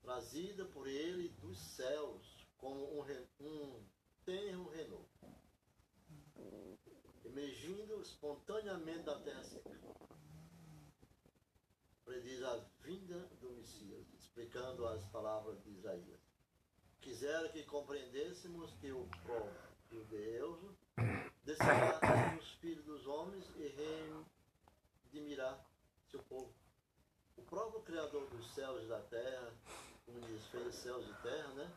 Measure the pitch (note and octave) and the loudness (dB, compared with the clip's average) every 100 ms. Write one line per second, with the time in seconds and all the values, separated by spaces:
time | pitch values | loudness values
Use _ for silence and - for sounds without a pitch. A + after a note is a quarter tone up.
0 | B2+ B2 A2+ C3+ F#3+ F#3+ F#3+ C#3+ C3+ C#3 | 0 -2 0 -2 -2 -2 -4 -2 0 2
1 | D#3+ F3+ E3+ G2 F#2+ F#2 - - B2+ D3+ | 2 2 0 -2 -6 -6 -6 0 4 4
2 | C#3+ - - - - _ C3 C#3 C#3+ D3 | 2 -2 -10 -18 -20 _ -4 -2 0 0
3 | C3+ C3 B2 _ C#3+ D#3 C#3+ A#2 G2+ - | 0 -4 -4 _ -6 -4 -4 -6 -12 -18
4 | _ _ - F#3 G#3 F3+ F3 D#3+ D3 - | _ _ -2 0 0 -2 -4 -4 -4 -6
5 | - - - - - - _ - - - | -12 -16 -16 -16 -18 -20 _ -20 -20 -20
6 | - D3+ D3 - - G2 F#2 F#2+ - - | -16 -16 -14 -12 -8 -8 -8 -12 -16 -20
7 | - - - C#3+ C#3+ A#2 D3+ G3+ G#3+ G#3+ | -18 -14 -6 -2 -2 -4 -4 -4 -4 -4
8 | - - D3 C#3+ - G#3+ G#3 F3+ D#3+ E3 | -4 -4 -2 -2 0 0 2 0 0 -2
9 | D#3+ C#3+ C#3+ C3 - - - - - - | 0 0 -2 -4 -8 -10 -10 -12 -12 -12
10 | - - - D#3 D#3+ E3 D#3+ D#3 D3+ - | -12 -14 -14 -14 -14 -16 -16 -16 -16 -20
11 | - - - _ _ _ _ _ _ - | -20 -20 -20 _ _ _ _ _ _ -18
12 | - B2+ B2 C3 C3 A#2 - - - F#3+ | -6 -4 -2 0 2 2 -2 -12 -6 -6
13 | F#3 F3 F3+ - B2+ A#2+ A2 G#2+ G2+ F2 | -4 -6 -6 -10 -8 -8 -10 -10 -10 -10
14 | - - - A#2 A#2 B2 B2+ B2 A#2 A2 | -12 -16 -16 -10 -6 -4 -2 0 0 0
15 | G2 A#2 G#2+ G#2+ G#2+ G2 G#2 F#2+ G2+ F2+ | -2 -2 2 0 0 -8 -8 -6 -2 -2
16 | F2 - - _ _ _ _ _ - - | -4 -16 -20 _ _ _ _ _ -20 -14
17 | C3+ A2+ C#3 D#3+ D#3+ D#3+ C#3 C#3+ C#3 C#3+ | -8 0 4 4 4 -2 0 0 2 -2
18 | B2 C3 E3 F3+ F3+ E3+ D#3 - C#3+ B2+ | 0 0 0 -2 -6 -6 -6 -6 -2 -2
19 | F2+ - - A#2 G#2 G2+ - - - A2+ | -2 -6 0 0 0 -4 -12 -18 -10 -8
20 | G#2+ G#2+ A2 A#2 D3+ E3+ G3 F#3 - - | -4 -2 0 2 0 -2 -8 -14 -6 4
21 | A2+ - - - - - B2+ C#3+ G#2 - | 6 6 0 -6 -2 8 10 12 10 10
22 | - B2 - D#3+ - - E3 D3+ D3+ D3 | 12 12 10 4 -6 -4 -2 -2 -4 -6
23 | B2+ D3 F3 G3 E3 D3 D3 C3+ D#3 D#3 | 0 0 0 -4 -8 -4 -4 0 0 0
24 | D#3 D#3 D#3 - - _ - - - - | -2 -6 -10 -16 -20 _ -20 -20 -20 -20
25 | - D3 D3 C#3 C3 C3 - - - _ | -12 -8 -4 0 0 0 -10 -20 -20 _
26 | - C3+ - C3 A#2+ - - - _ _ | -10 -10 -6 -6 -6 -10 -20 -20 _ _
27 | - _ _ - - F3 A3+ G#3+ - E3 | -20 _ _ -16 -2 2 2 0 0 0
28 | D3 D3 C3+ A#2+ A#2 - C3+ B2 A2+ A2+ | 2 2 0 -4 -4 -2 0 0 0 -2
29 | - A#2 B2+ B2+ A#2+ A2+ - - - - | 2 2 2 0 -4 -8 -10 -10 -10 -14
30 | - A#2+ A#2 G#2+ - A#2+ A#2+ A#2+ B2 B2 | -10 -8 -4 -6 -2 0 0 0 -2 -2
31 | G#2 G2+ A#2 D3 D3 C3+ E3+ | -2 -2 0 0 0 -4 -4